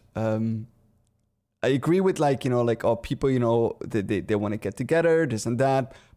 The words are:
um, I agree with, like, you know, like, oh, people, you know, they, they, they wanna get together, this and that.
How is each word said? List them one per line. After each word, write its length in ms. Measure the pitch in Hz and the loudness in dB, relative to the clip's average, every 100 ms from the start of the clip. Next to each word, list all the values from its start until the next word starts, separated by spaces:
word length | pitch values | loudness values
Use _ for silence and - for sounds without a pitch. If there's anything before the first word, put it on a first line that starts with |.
| _ - | _ -6
um, 520 | 110 110 113 110 113 _ _ _ _ _ _ _ _ _ | -2 -2 -2 -4 -8 _ _ _ _ _ _ _ _ _
I 60 | 127 | 0
agree 320 | 135 156 185 | 0 2 2
with, 180 | 190 151 | 2 2
like, 240 | 147 131 | 2 0
you 60 | 131 | 0
know, 100 | 123 | 0
like, 240 | 120 113 | 2 0
oh, 100 | - | 0
people, 360 | 117 - 135 139 | -2 -4 -2 0
you 80 | 127 | 2
know, 400 | 120 117 113 - | 2 2 2 -2
they, 220 | - 110 | -6 -4
they, 180 | 95 101 | -2 -2
they 140 | - | 0
wanna 240 | 107 104 104 | -2 -2 -4
get 180 | 98 - | -6 -6
together, 480 | 123 165 165 160 160 | -2 2 2 2 0
this 200 | 110 120 | -2 -4
and 120 | 120 | 0
that. 340 | 135 135 123 - - | 2 2 -2 -10 -20